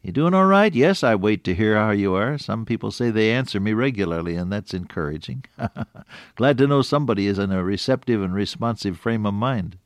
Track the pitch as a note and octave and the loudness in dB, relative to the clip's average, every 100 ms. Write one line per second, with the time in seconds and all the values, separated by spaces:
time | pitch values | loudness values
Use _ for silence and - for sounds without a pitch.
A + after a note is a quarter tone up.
0 | - G#2 E3 F#3+ F#3+ G3 G#3+ D#3 D3+ F#3+ | -4 0 2 4 6 6 4 4 4 4
1 | B2+ G#2+ G#2 G#2 - F2+ G#2+ G#2+ G#2+ G2+ | 2 2 2 0 -2 0 2 2 2 2
2 | G2 F#2 A2+ D3 - A2+ A2 A2+ A2 - | 2 0 0 -4 -6 -8 -4 -4 -6 -2
3 | A#2+ A2 A2 A#2+ B2+ G#2 G2+ G#2+ C3+ A2 | -2 2 2 0 -2 -2 0 0 0 -2
4 | F#2 E2 E2+ E2+ F2 G2+ - F#2 F2+ - | -2 -2 -4 -4 -4 -6 -6 -10 -8 -6
5 | D2+ D#2 G2+ B2+ - - - - - - | -6 -6 -10 -12 -14 -10 -10 -8 -12 -14
6 | - - - - B2+ B2+ C#3 C#3+ C3 D3 | -20 -20 -20 0 0 2 4 2 2 0
7 | C3+ G2+ G2+ G2 G2 F#2+ F#2 G#2 - B2+ | 0 0 0 0 0 -2 -2 -2 -2 -2
8 | - A2 F#2+ F#2+ G2+ - A#2 A2 G2+ E2+ | 0 0 0 -2 -4 -4 -6 -4 -6 -4
9 | A#2 A2+ G#2 G2+ B2 A#2+ F2 - | -4 -2 -2 -2 -2 -2 -6 -12